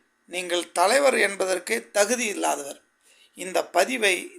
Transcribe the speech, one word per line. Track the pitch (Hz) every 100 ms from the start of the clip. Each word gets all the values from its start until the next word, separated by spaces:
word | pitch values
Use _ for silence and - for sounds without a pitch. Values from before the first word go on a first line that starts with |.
| _ _ -
நீங்கள் | 180 180 175 165
தலைவர் | - 185 262 277 233
என்பதற்கே | 202 196 185 180 - 226 226
தகுதி | 208 208 240 233
இல்லாதவர். | 170 160 147 143 147 _ _ _ _ _
இந்த | - 185 185 -
பதிவை | 175 202 254 208 180 -